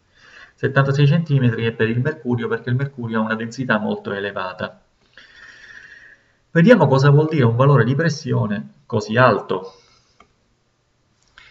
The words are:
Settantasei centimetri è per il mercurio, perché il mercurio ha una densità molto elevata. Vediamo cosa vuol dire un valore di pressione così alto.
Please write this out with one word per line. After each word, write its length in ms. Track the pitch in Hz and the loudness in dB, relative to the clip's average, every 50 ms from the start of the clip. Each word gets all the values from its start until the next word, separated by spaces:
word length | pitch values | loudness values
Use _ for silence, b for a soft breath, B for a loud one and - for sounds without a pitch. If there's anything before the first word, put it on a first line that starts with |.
| _ B B B B B B B B B B | _ B B B B B B B B B B
Settantasei 500 | B - 123 123 139 139 143 139 143 147 | B -6 -4 0 0 0 0 2 2 2
centimetri 600 | 139 165 170 170 - 143 135 123 117 110 107 113 | 2 2 2 0 0 0 0 2 0 -2 -2 -4
è 80 | 113 113 | -4 -2
per 160 | - 113 110 | -2 -2 -2
il 100 | 117 120 | -2 -2
mercurio, 480 | 131 156 156 - - 123 120 117 113 107 | -2 -4 -6 -6 -4 -4 -4 -4 -4 -4
perché 220 | 113 113 - 127 | -6 -6 -4 -4
il 80 | 123 131 | -4 -4
mercurio 420 | 139 139 - 120 117 113 113 113 | -4 -6 -8 -10 -10 -6 -4 -4
ha 40 | 110 | -4
una 120 | 110 110 | -4 -4
densità 420 | 110 117 113 - 135 127 - 113 107 | -6 -8 -10 -10 -8 -6 -4 -4 -4
molto 360 | 104 107 104 104 - 101 101 | -4 -4 -6 -6 -8 -8 -8
elevata. 680 | 98 101 101 98 101 92 92 90 - 98 95 - _ _ _ _ _ _ B B B B B B B B B B B B B B B B B B B B B B B B B B B B _ | -8 -8 -8 -8 -8 -10 -10 -10 -10 -12 -12 -12 _ _ _ _ _ _ B B B B B B B B B B B B B B B B B B B B B B B B B B B B _
Vediamo 380 | - 165 170 226 247 190 151 131 | 2 4 6 6 6 6 6 4
cosa 220 | 135 135 139 143 | 4 4 4 6
vuol 180 | 143 147 156 156 | 6 4 4 2
dire 160 | 170 147 123 | 0 0 2
un 140 | 113 113 120 | 2 2 2
valore 260 | 135 143 143 120 110 | 4 4 4 4 4
di 100 | 120 139 | 2 0
pressione 760 | 143 165 165 160 - - 127 120 120 107 104 104 104 - - _ _ _ | 0 0 -2 -2 -4 -6 -4 -4 -2 -2 -2 -4 -6 -8 -12 _ _ _
così 320 | - 120 110 - - 110 120 | -6 -6 -6 -4 -2 0 2
alto. 560 | 127 123 104 95 - - 92 - - B B B B B B B B B B B _ _ _ _ _ _ _ _ _ _ _ _ _ _ _ _ _ _ _ _ _ _ b b b b | 4 4 4 2 -2 -6 -8 -8 -8 B B B B B B B B B B B _ _ _ _ _ _ _ _ _ _ _ _ _ _ _ _ _ _ _ _ _ _ b b b b